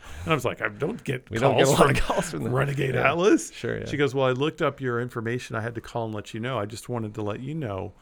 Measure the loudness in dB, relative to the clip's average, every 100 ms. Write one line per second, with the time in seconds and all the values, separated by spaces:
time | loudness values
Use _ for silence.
0 | -16 -8 0 0 0 -2 -4 -2 -4 -4
1 | -6 -6 -4 2 4 6 6 8 6 6
2 | 2 0 -2 -2 0 0 0 0 0 2
3 | 4 4 6 4 2 -8 -6 -4 -4 0
4 | 0 2 2 2 -2 0 -2 -2 -4 -2
5 | -4 -6 -4 -4 -6 -6 -6 -8 -8 -6
6 | -4 -6 -8 -6 -4 -2 -4 -6 -6 -6
7 | -4 -4 -6 -6 -6 -6 -4 -6 -8 -12